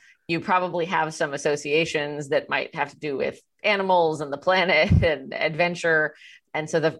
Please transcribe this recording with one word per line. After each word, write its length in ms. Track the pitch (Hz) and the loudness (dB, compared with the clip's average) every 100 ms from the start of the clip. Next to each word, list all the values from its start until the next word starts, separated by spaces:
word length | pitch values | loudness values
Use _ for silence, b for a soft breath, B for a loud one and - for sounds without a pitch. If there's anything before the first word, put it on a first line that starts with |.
| b b - | b b -6
you 140 | 165 | -4
probably 460 | - 185 180 175 170 | 0 0 0 -2 -2
have 260 | 175 160 | 0 -2
some 220 | 156 156 | -2 -4
associations 960 | 139 156 147 147 151 165 156 147 147 143 | -2 0 -2 0 0 2 -2 -4 -6 -2
that 180 | 147 - | -2 0
might 260 | 139 - | -4 -4
have 160 | 165 147 | -4 -6
to 80 | - | -6
do 180 | 151 135 | -6 -4
with 240 | 135 - _ _ | -4 -6 _ _
animals 600 | 208 202 190 180 165 156 | -2 0 2 4 2 0
and 100 | 147 | -6
the 60 | 143 | -4
planet 520 | - 185 180 156 160 | 0 2 4 4 6
<laughs> 120 | - | 4
and 320 | 170 143 135 | 4 0 -4
adventure. 800 | - 151 151 175 170 170 160 151 B B B _ | -4 -2 0 -2 0 0 2 0 B B B _
And 140 | - 151 | -8 -4
so 120 | 165 | 0
the, 180 | 156 | 0